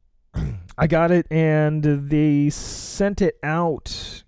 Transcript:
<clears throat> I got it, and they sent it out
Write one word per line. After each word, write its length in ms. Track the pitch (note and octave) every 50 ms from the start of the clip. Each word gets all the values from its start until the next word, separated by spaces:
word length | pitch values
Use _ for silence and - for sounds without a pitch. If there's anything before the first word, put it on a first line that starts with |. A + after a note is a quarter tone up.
| _ _ _ _ _ _ -
<clears throat> 440 | - D#3 C#3 A2+ F#2+ - - -
I 100 | - D3
got 240 | D#3+ E3+ D#3+ E3+ E3+
it, 160 | F3 F3 - -
and 520 | D#3 D#3+ D#3+ D#3 D#3 D3+ D3+ D3+ D#3 D3+ D3 D3+ D3 C#3+ C#3+ C#3+
they 400 | D3+ D3 D3+ D3+ D3 C#3+ C#3+ D3
sent 720 | - - - - - - - - - - G3+ G3+ G3+ -
it 160 | F#3+ F3+ - -
out 840 | - D3 D#3+ E3+ F3 E3+ D3 - - - - - - - - - -